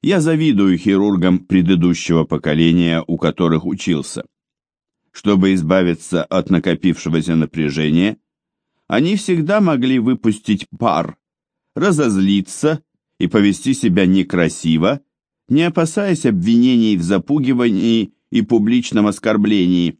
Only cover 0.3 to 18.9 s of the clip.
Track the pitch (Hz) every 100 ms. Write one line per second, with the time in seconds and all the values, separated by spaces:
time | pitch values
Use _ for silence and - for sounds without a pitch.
0.3 | 160 156 110 98 87 104 98 101 98 90
1.3 | 90 - 95 87 92 87 85 - 82 80
2.3 | 76 78 76 82 85 85 82 80 82 82
3.3 | - 87 80 87 98 - 80 67 - -
4.3 | _ _ _ _ _ _ _ _ - 101
5.3 | 101 95 95 80 95 90 85 - 90 -
6.3 | 95 85 90 92 80 92 82 87 82 80
7.3 | 82 78 80 76 71 76 80 98 110 _
8.3 | _ _ _ _ _ _ 110 160 202 208
9.3 | 175 156 208 190 143 127 131 113 127 117
10.3 | 104 - 101 - - 117 80 - - _
11.3 | _ _ _ _ - 180 160 135 98 95
12.3 | 101 95 - 151 156 _ _ _ _ 90
13.3 | 110 101 95 127 135 113 90 92 95 90
14.3 | 90 82 - 82 80 90 139 _ _ _
15.3 | _ _ 131 170 170 160 214 202 160 135
16.3 | 101 90 117 123 123 110 98 85 98 -
17.3 | 147 127 127 120 101 117 113 104 _ _
18.3 | 117 107 117 104 123 120